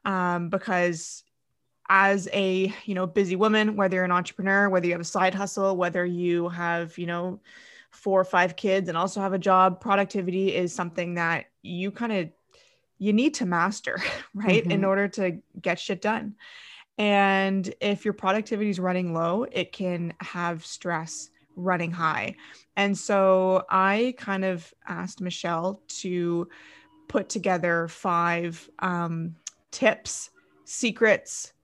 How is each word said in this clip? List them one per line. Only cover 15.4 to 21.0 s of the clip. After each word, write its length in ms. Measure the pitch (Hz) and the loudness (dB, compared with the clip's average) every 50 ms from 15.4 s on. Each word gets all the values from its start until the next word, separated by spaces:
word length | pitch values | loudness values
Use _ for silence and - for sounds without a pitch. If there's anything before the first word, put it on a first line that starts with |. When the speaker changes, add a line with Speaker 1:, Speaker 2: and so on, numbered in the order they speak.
| _ _ _ 185 | _ _ _ -6
Speaker 1:
get 180 | - 180 175 - | -4 -4 -4 -4
shit 220 | - - 196 180 | -4 -6 -6 -4
done. 340 | - 208 220 226 - 214 208 _ - - - - - - - - - _ _ | -2 -2 -2 -2 -6 -10 -12 _ -20 -20 -20 -20 -20 -20 -20 -20 -20 _ _
And 760 | - 208 208 202 202 196 196 196 196 196 196 196 196 180 185 - _ | -2 2 2 4 4 4 4 4 2 2 2 0 0 -2 -4 -6 _
if 240 | - 202 202 - - | -2 -2 -2 0 -2
your 80 | 214 202 | -4 -4
productivity 560 | - - 190 190 220 214 - 226 202 214 208 | 0 0 0 0 0 0 -4 -4 -2 0 -2
is 100 | 196 180 | 0 0
running 320 | 180 185 180 185 180 175 | 0 0 0 0 -2 -2
low, 320 | 165 165 165 165 175 214 262 | -2 0 0 0 0 -2 -2
it 280 | - - 185 170 - | -4 -4 -6 -6 -6
can 420 | - - 196 180 175 175 170 170 165 _ | -6 -6 -4 -4 -2 -4 -4 -6 -8 _
have 440 | 185 - - 180 175 170 170 160 - | -14 -10 -8 -4 -4 -4 -4 -6 -10
stress 640 | - - - - 180 170 160 | -14 -16 -10 -6 -4 -4 -4